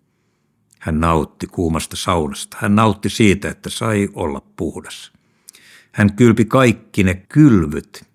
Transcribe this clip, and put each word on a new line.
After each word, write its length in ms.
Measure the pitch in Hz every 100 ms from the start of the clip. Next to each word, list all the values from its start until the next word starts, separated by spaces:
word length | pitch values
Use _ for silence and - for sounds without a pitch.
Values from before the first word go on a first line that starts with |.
| _ _ _ _ _ _ _ _
Hän 200 | 98 78
nautti 480 | 82 82 73 - 90
kuumasta 480 | - 82 78 - -
saunasta. 640 | - 87 73 67 - -
Hän 160 | 107 104
nautti 340 | 113 95 101
siitä, 400 | - 107 87 78
että 200 | - -
sai 400 | - 113 104 98
olla 280 | - 85 69 - -
puhdas. 560 | 82 - 80 - - _ _ _ _ - _ - _
Hän 220 | - 104
kylpi 320 | 101 120 107 107
kaikki 580 | 131 127 104 _ -
ne 100 | 92
kylvyt, 920 | 92 - 151 151 104 76 80 - - -